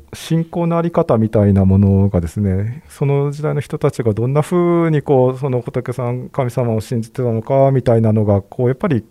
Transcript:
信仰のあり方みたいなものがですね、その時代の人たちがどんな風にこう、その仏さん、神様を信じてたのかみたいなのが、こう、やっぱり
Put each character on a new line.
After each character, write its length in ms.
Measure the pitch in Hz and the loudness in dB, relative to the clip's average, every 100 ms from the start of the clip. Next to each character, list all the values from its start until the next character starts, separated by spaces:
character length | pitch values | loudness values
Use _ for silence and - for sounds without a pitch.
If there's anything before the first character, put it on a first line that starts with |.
| - | -16
信 320 | - - 165 165 | -14 -4 -4 -4
仰 220 | 175 170 | -4 -2
の 100 | 170 | -2
あ 40 | |
り 100 | 170 | -2
方 260 | 170 165 120 | -2 0 2
み 120 | 110 | 2
た 180 | 110 101 | 2 4
い 60 | |
な 120 | 98 95 | 4 4
も 120 | 98 | 4
の 320 | 101 98 98 | 4 4 2
が 120 | 90 | 0
で 60 | 82 | -2
す 120 | 104 | -2
ね、 440 | 101 95 110 143 - | -2 -2 -4 -8 -14
そ 160 | - 139 | -6 -2
の 260 | 143 143 | 0 -2
時 120 | 147 | -4
代 100 | 151 | -6
の 80 | 147 | -6
人 160 | - 156 | -6 -4
た 140 | 143 | -2
ち 120 | - | -2
が 100 | 117 | -2
ど 140 | 104 120 | -2 0
ん 60 | |
な 80 | 143 | 0
風 500 | - 175 175 170 165 | 0 0 2 2 2
に 100 | 151 | 0
こ 320 | 147 135 127 127 | 2 2 2 0
う、 40 | |
そ 100 | 143 | -2
の 120 | 123 | -4
仏 320 | 135 131 120 | -4 -6 -6
さ 180 | 120 120 | -6 -4
ん、 180 | 123 127 | -6 -6
神 220 | - 123 | -4 -4
様 220 | 135 120 | -2 -2
を 80 | 110 | -2
信 200 | - 120 | -2 -6
じ 100 | 110 | -6
て 60 | - | -6
た 60 | |
の 180 | 123 113 | -4 -2
か 300 | 113 135 135 | 0 2 4
み 120 | 135 | 2
た 140 | 120 113 | 2 2
い 40 | |
な 120 | 110 | 4
の 120 | 110 104 | 2 2
が、 160 | 101 | 0
こ 240 | - - 123 | -2 -4 -2
う、 20 | |
や 60 | |
っ 40 | 123 | -2
ぱ 100 | 208 | -2
り 160 | 120 - | -2 -4